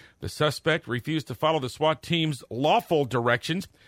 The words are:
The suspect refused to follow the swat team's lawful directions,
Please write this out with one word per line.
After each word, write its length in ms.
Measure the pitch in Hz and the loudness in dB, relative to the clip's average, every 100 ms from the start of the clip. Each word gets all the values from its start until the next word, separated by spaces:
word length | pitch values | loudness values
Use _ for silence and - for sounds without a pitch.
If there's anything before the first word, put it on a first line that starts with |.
| - _ | -20 _
The 80 | - | -12
suspect 580 | - 151 - - 156 - | -2 -2 0 0 -2 -2
refused 420 | 120 131 156 - | -6 -2 -4 -4
to 60 | |
follow 260 | 123 156 160 | -2 0 0
the 100 | 127 | -2
swat 320 | - 156 156 | -2 0 0
team's 420 | - 170 156 139 - | -2 0 0 -4 -8
lawful 560 | 113 147 214 - 160 139 | -2 2 2 4 2 2
directions, 600 | 123 120 120 - 170 - _ | 0 2 0 0 -6 -6 _